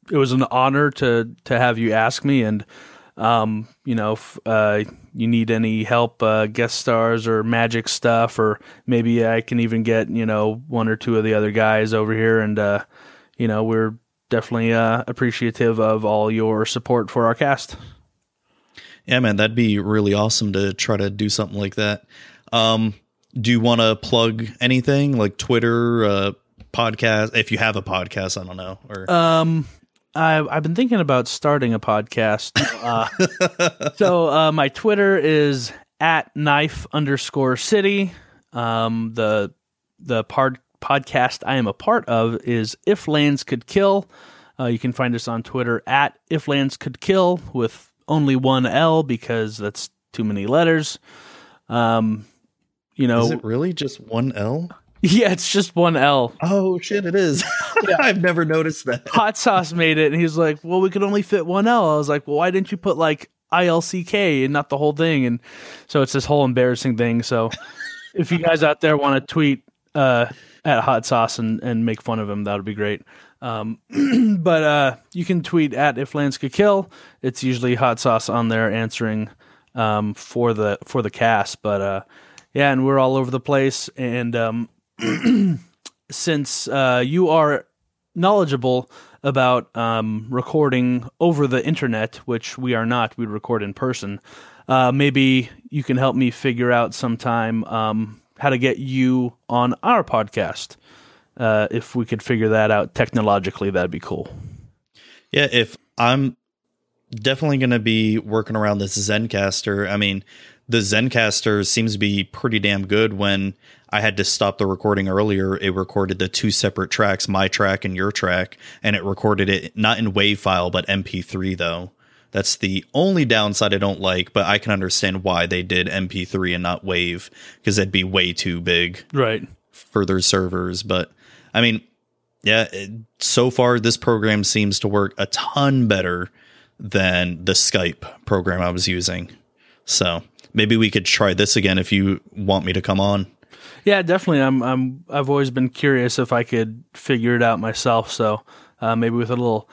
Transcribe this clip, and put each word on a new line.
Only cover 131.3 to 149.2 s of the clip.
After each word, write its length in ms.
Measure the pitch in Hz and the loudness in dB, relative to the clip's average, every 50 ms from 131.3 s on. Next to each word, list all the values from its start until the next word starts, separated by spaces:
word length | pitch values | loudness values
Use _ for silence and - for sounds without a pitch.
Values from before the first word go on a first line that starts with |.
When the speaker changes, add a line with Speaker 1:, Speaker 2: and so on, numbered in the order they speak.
| - - _ _ - | -20 -20 _ _ 0
Speaker 2:
I 60 | 110 | 2
mean, 200 | 117 117 110 110 - _ _ _ _ _ _ _ _ _ _ _ - | 2 2 2 -2 -6 _ _ _ _ _ _ _ _ _ _ _ -4
yeah, 240 | 104 110 113 110 - - | -2 0 0 0 -2 -6
it, 180 | 95 98 98 110 117 110 - _ - | -10 -12 -12 -14 -16 -18 -20 _ -6
so 300 | - - - - 120 127 | -4 0 2 2 2 2
far 280 | 123 - 123 123 123 120 | 2 2 2 2 2 2
this 180 | 107 117 113 | 2 0 0
program 460 | - - - 117 110 104 113 107 104 101 | 0 0 0 0 2 2 0 0 0 0
seems 380 | - - 107 107 101 95 - | 0 0 0 0 0 0 -2
to 80 | - 104 | -2 0
work 260 | 101 104 101 98 - | 0 0 0 0 -2
a 100 | - 101 | -6 -6
ton 600 | - - - - - - 147 139 139 135 131 120 | -4 -4 -6 -6 -4 -2 0 2 2 2 2 2
better 440 | 110 101 95 90 90 90 87 90 - _ _ _ _ _ _ _ _ _ - | 2 2 0 0 -2 -4 -4 -6 -8 _ _ _ _ _ _ _ _ _ -18
than 640 | - 104 - 101 95 92 90 90 90 90 87 80 87 | -8 -4 -2 0 2 2 2 2 0 -2 -4 -4 -2
the 80 | 90 95 | 0 2
Skype 520 | - - - - 104 92 87 78 - - - - - _ | 2 2 2 2 0 0 -2 -4 -8 -12 -20 -20 -16 _
program 340 | - 104 95 87 95 87 90 | -2 -2 0 0 0 -2 -2
I 80 | 90 87 | -2 -2
was 160 | 87 90 90 | -2 -2 -2
using. 440 | - 90 90 87 92 90 90 87 85 - - _ _ _ _ _ _ _ _ _ | -2 -2 -2 -2 -4 -4 -6 -10 -12 -16 -20 _ _ _ _ _ _ _ _ _
So 360 | - - - 98 90 85 85 - _ _ _ - _ - | -4 0 0 0 0 -2 -4 -8 _ _ _ -20 _ 0
maybe 240 | 107 107 104 113 | 0 2 4 4
we 140 | 113 110 104 | 4 2 2
could 160 | - 107 87 | 2 0 0
try 260 | - - - 107 98 90 | 0 0 2 2 2 2
this 240 | 95 104 - - | 2 2 2 2
again 220 | 113 92 95 95 95 | 2 2 2 2 0
if 120 | 90 - | 0 0
you 300 | 101 98 98 98 98 - - _ - | 2 2 2 2 0 -2 -6 _ -12
want 300 | - 101 95 98 95 80 | -6 -2 0 0 0 0
me 80 | - 92 | -2 -2
to 80 | 95 87 | -2 -2
come 180 | - 95 95 | 0 0 2
on. 280 | 98 101 101 101 95 - _ _ _ _ - - - - - - - | 2 2 0 0 -2 -6 _ _ _ _ -20 -20 -20 -20 -20 -4 0
Speaker 1:
Yeah, 160 | 202 202 196 185 | 2 2 2 2
definitely. 400 | 165 180 190 - 185 165 143 135 | 2 0 0 2 2 2 4 4
I'm, 200 | 135 135 131 120 | 4 2 2 2
I'm, 420 | 127 131 127 131 127 131 135 - - | 0 0 0 -2 -2 -4 -8 -10 -6
I've 220 | 135 143 139 131 | -4 -2 0 0
always 200 | 143 143 139 131 | 0 0 0 0
been 200 | 123 131 127 127 | 0 0 -2 -2
curious 480 | - - - 143 139 127 123 123 - - | -2 0 2 2 4 4 2 0 0 0
if 140 | 127 - 127 | 0 0 0
I 80 | 120 117 | 0 0
could 420 | - - 117 113 110 110 120 - _ - | 0 0 -2 -2 -2 -6 -10 -16 _ -20
figure 420 | - - - 135 120 113 120 120 | -8 -4 -2 0 0 2 2 2
it 80 | 117 120 | 4 2
out 180 | 117 113 104 | 2 2 0
myself. 520 | 107 110 110 - - 127 117 113 113 - - | -2 -6 -6 -2 0 0 2 2 0 -2 -4
So, 300 | - 117 107 107 107 - - - - - _ _ _ - | -2 -2 -2 -2 -4 -6 -12 -20 -20 -20 _ _ _ -2
uh, 120 | 113 113 | -2 0
maybe 220 | 113 117 117 117 | 0 0 0 0
with 140 | 120 | -2